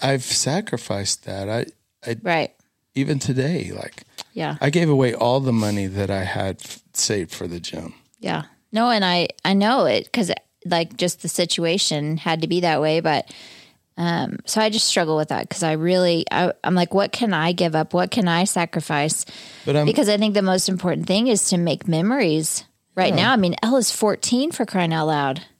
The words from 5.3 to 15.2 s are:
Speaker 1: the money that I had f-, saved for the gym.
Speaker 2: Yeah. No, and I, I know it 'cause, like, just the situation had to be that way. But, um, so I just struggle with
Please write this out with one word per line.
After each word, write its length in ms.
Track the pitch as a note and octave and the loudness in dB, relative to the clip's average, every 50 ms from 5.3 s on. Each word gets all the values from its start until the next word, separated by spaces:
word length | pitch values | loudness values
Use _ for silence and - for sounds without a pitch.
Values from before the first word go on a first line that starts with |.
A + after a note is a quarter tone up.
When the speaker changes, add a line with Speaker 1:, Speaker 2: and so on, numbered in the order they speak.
| B2+ C#3 | 2 2
Speaker 1:
the 100 | C3+ C3 | 2 2
money 360 | A#2 A2+ G#2+ G#2 G#2 G2+ G2 | 2 2 2 0 0 -2 -2
that 220 | F#2+ F#2+ G2+ G2 F#2+ | -2 -2 -2 -2 -2
I 140 | G2 F#2+ F#2+ | -2 -2 -4
had 380 | F#2+ - G2+ G2 F#2+ F2+ - - | -4 -4 -4 -4 -4 -4 -8 -10
f-, 160 | - - - _ _ - | -18 -18 -20 _ _ -4
saved 380 | - - - A2 G2+ E2+ - | -2 -2 0 0 -2 -2 -6
for 160 | - - F2+ | -8 -10 -8
the 120 | F2 E2+ F2 | -8 -8 -8
gym. 340 | E2+ - - D#3 - - - - _ _ _ - | -10 -10 -10 -10 -10 -12 -14 -18 _ _ _ -12
Speaker 2:
Yeah. 220 | A3+ F#3 E3+ D#3+ D3 - _ _ _ _ | -8 -6 -6 -6 -8 -10 _ _ _ _
No, 180 | - G#3+ A#3 B3 | -2 0 0 2
and 140 | A#3 G#3+ F#3+ | 2 2 2
I, 240 | F3+ F3 F3 E3+ - - _ - | 2 2 2 0 -2 -4 _ -2
I 80 | D#3+ G3 | 0 2
know 300 | G3 G3+ A3 B3+ B3+ F#3 | 2 4 2 2 2 2
it 220 | C#3 G#2+ G2 - - - | 2 2 0 -2 -2 -2
'cause, 180 | B3 G3+ E3 - - _ _ _ _ - | -2 -2 -2 -2 -6 _ _ _ _ -6
like, 300 | F3 F3 E3+ E3+ E3 - | -2 0 0 -2 -2 -4
just 260 | - F3+ F3 - - | -4 -2 -2 -4 -4
the 60 | - | -8
situation 880 | E3 - - F3 E3 - - E3+ E3 E3+ G3+ - - D#3+ D3 D3 D3+ D#3+ | -6 -2 -2 -2 -2 -2 -2 0 0 0 0 0 0 0 -2 -2 -2 -2
had 260 | D#3 - E3+ D#3+ D#3+ E3 | -2 0 -2 -2 0 0
to 40 | |
be 140 | - E3+ F3+ | 0 0 2
that 180 | F3 E3+ D#3 D3 | 2 2 2 2
way. 200 | D3+ D#3 D#3 E3 | 2 2 2 2
But, 280 | E3 E3 D3 B2+ - - - - - - - - - - _ _ _ _ - | 2 2 0 0 -2 -6 -12 -20 -20 -20 -20 -20 -20 -20 _ _ _ _ -8
um, 440 | F3+ E3+ E3+ E3+ E3 C3 - - - - | -4 -2 -2 -2 -2 -2 -4 -8 -10 -8
so 140 | - - G#3+ | -4 0 0
I 120 | A3 A3 | 0 2
just 160 | G#3+ A3+ - | 2 0 0
struggle 280 | - - G3 E3+ D#3 D#3 | 2 2 2 2 2 2
with 100 | D3+ | 0